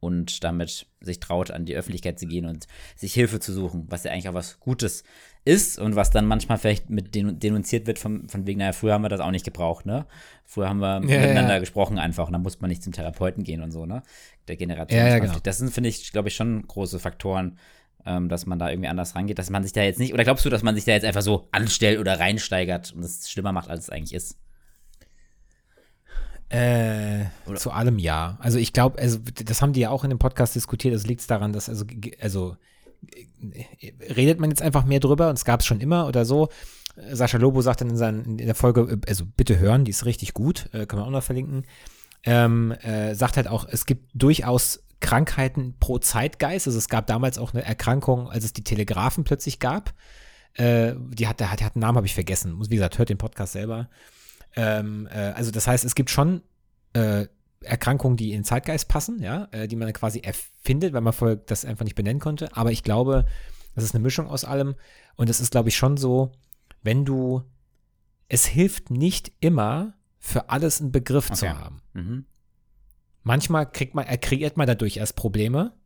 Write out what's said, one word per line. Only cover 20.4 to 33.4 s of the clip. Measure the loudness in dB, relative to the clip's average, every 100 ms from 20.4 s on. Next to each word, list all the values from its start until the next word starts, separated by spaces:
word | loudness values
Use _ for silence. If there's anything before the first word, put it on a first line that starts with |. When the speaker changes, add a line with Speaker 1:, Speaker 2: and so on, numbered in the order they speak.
| 4
Speaker 1:
du, |
dass | 2
man | 2
sich | 0
da | 2
jetzt | 2 4
einfach | 0
so | 2 0 0
anstellt | -2 0 2 2 2
oder | 2 2
reinsteigert | 2 0 -2 -2 0 -4 -6
und | -10
es | -10 -10 -10
schlimmer | -6 -4
macht, | -4 -6
als | -10
es | -10
eigentlich | -10 -8
ist? | -8 -10 -14 -20 -20 _ _ -20 -20 -20 _ -20 _ _ _ _ _ _ _ _ -6 -6 -8 -4
Speaker 2:
Äh, | 0 2 4 2 0 -2 -2 -4 -8 -10
Speaker 1:
Oder | -6
Speaker 2:
zu | -4
allem | 0 2 2
ja. | 2 0 -2 -4
Also | 0 0
ich | 2
glaub, | 4 2 2
also | 0 0
d-, | -4 -10
das | -4 0
haben | 2
die | 2
ja | 0
auch | 0
in | -2
dem | 2
Podcast | 0 2 0
diskutiert, | 0 -4 -2 0
also | 0 -2
liegt's | -6 -2
daran, | 0 0
dass, | -4 -6
also, | -6 -8
g-, | -8 -12 -6
also, | -4 -2 -4 -8 _ _ -20 _ -20
äh, | -20 -20 _